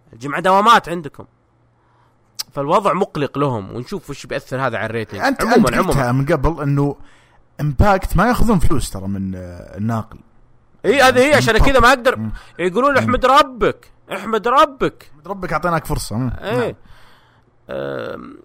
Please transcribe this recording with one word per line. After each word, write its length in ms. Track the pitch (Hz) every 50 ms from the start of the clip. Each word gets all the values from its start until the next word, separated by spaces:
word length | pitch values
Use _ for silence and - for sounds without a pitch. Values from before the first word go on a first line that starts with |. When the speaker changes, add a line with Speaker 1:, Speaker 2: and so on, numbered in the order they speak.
| _ _ -
Speaker 1:
الجمعة 280 | 113 123 143 143 165
دوامات 480 | 165 185 190 196 208 226 226 - - 147
عندكم. 360 | 170 180 156 139 - - 104 - _ _ _ _ _ _ _ _ _ _ _ _ _ _ _ _ _ _ _ _ _ - - _ -
فالوضع 400 | 143 139 143 175 220 202 190 151
مقلق 460 | 180 196 - - 156 139 - - 135
لهم، 380 | 143 139 123 110 98 98 104
ونشوف 340 | 113 123 - 202 180 - -
وش 160 | 139 - -
بيأثر 400 | 127 123 139 - - 135 127 135
هذا 120 | 123 113 98
على 80 | 107
الريتنج. 340 | 113 113 117 110 - - 101
Speaker 2:
أنت، 220 | - 269 269 - 175
Speaker 1:
عمومًا، 260 | 220 247 240 220 123
Speaker 2:
أنت 100 | 117 147
قلتها 300 | 190 175 139 135 127 120
Speaker 1:
عمومًا. 40 | 123
Speaker 2:
من 240 | 135 135 143 175
قبل 260 | 143 131 147 165 151 151
إنه 340 | 143 143 143 143 143 - - - - - _ _ _ _ _ _ _ _ -
impact 560 | 143 151 135 - - 208 196 190 - - -
ما 120 | 175 196 240
يأخذون 300 | 240 - - 226 220 170
فلوس 320 | - - 180 - - -
ترى 180 | - 95 95 98
من، 260 | 98 95 98 95 92
آه، 420 | 92 92 87 87 - - - -
الناقل. 420 | 95 104 113 117 110 104 - - - - _ _ _ _ _ _ _ _ _ _ _ -
Speaker 1:
إيه، 240 | 185 247 285 254 262
هذه 100 | 247 247
هي، 160 | 254 294 294
عشان 200 | 254 127 233 214
Speaker 2:
من 60 | 220
Speaker 1:
كذا 200 | - 269 277 254
ما 80 | 240 247
أقدر. 300 | 277 254 233 262 - 107
Speaker 2:
مم. 140 | 110 110 - - - - - -
Speaker 1:
يقولون: 320 | 170 185 170 226 254 285
Speaker 2:
مم. 80 | 277 254
Speaker 1:
"احمد 280 | 226 226 247 247 254
ربك، 640 | 254 269 294 294 269 254 220 208 - - - _ - - _ _ - -
احمد 360 | 196 196 220 220 220 185 240
ربك". 640 | 254 285 311 294 269 - 202 151 - - - - -
Speaker 2:
احمد 160 | 151 - 175
ربك 240 | 202 196 180 156 160
أعطيناك 320 | 151 160 175 170 156 -
فرصة. 320 | - 151 - - - 104
مم. 140 | 113 131 120 - -
Speaker 1:
إيه. 260 | - 196 226 247 233
Speaker 2:
نعم. 80 | 190 - - - - - - - - - _ _ _ _ _ _ _ _ _ _ -
Speaker 1:
آم، 680 | 65 67 69 69 67 64 - - - - 62 - - - -